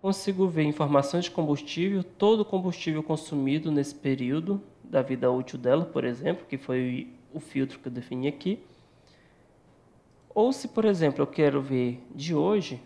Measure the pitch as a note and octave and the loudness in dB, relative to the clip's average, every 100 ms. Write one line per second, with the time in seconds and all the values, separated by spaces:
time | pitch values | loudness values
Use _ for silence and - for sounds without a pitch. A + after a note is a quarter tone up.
0 | F#3+ G3 - F#3+ F#3+ D#3+ D3+ D3+ D3 C#3+ | 0 -2 -2 2 2 4 2 2 4 4
1 | C#3 F3 F3 - D3+ C#3+ - - F#3 G3 | 4 -2 -2 -2 0 0 -2 -2 0 0
2 | F3+ - G3+ A3 G#3 F#3+ F#3 F3 - D#3 | -4 0 4 4 2 0 -2 -4 -2 -4
3 | D#3 D#3 - D3 C3+ D3 D#3 D3 C#3 - | -2 -4 -2 -2 0 0 0 0 0 -4
4 | C#3 C3 B2 C#3+ E3 G3+ - - - C3+ | -2 0 0 -2 -2 -4 -4 -20 -2 0
5 | B2+ B2+ B2+ B2+ B2 B2+ B2 C#3+ F3 - | 0 0 2 2 -2 -4 2 2 2 -2
6 | B2+ B2 D3 F#3 - C3+ - B2+ B2+ B2 | -2 -2 -2 -4 -6 -10 -4 -2 -2 -4
7 | B2 - - D#3 - C3+ C3+ - C3+ B2 | -8 -16 -14 -14 -8 -4 -4 -4 -10 -10
8 | A#2+ B2+ C3+ C#3+ F3+ G#3+ - - _ _ | -8 -4 -4 -2 -4 -4 -6 -20 _ _
9 | _ _ _ _ _ _ _ _ _ _ | _ _ _ _ _ _ _ _ _ _
10 | _ _ _ - A#3 C4+ - - G#3+ G3 | _ _ _ 2 2 2 -4 0 2 4
11 | D#3 C#3 C#3+ - D3 C#3 C3+ C3 B2 B2 | 2 2 -2 4 2 2 0 0 0 -2
12 | - - D#3+ D#3+ E3 G#3 D#3 B2 | -12 -12 -4 0 2 2 0 -10